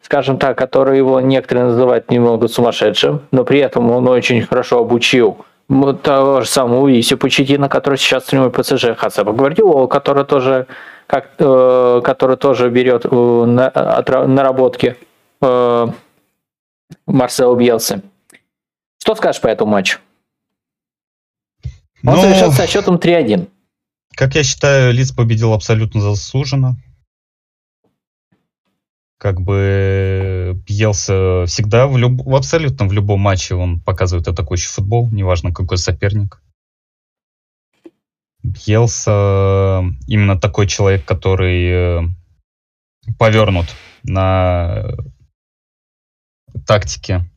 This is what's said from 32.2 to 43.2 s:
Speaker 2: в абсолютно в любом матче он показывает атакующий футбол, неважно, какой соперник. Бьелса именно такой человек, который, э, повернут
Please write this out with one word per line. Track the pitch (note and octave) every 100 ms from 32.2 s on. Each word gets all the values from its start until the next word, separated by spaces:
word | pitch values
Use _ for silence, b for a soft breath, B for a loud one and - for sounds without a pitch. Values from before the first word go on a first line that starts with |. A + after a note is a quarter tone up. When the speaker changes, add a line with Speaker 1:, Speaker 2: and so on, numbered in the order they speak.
Speaker 2:
в | C3+ C3
абсолютно | C3 E3 D3 C3 G2
в |
любом | G2+ G2+ G2
матче | G2 F#2 - F2+
он | F2+ E2+
показывает | - F#2 F#2 F2+ E2+
атакующий | E2+ F#2 F2+ -
футбол, | - G2 A#2 A#2+
неважно, | G#2+ F#2+ F2 F2
какой | E2 F2+ F#2
соперник. | - F2+ G2+ G#2 G2+ - _ _ _ _ _ _ _ _ _ _ _ _ _ _ - _ _ _ _ _
Бьелса | - - - G#2+ A#2 - - G2+ G2+ G2 G2 G2 G2 F#2+ F2+ - -
именно | G#2+ G2+ F#2+
такой | G#2 - G2+
человек, | - G2 F#2+
который, | - F2+ F#2+ F#2+ F#2 F2+ F2
э, | F2+ F2 E2+ E2+ F#2 _ _ _ _ _ _ _ _ -
повернут | -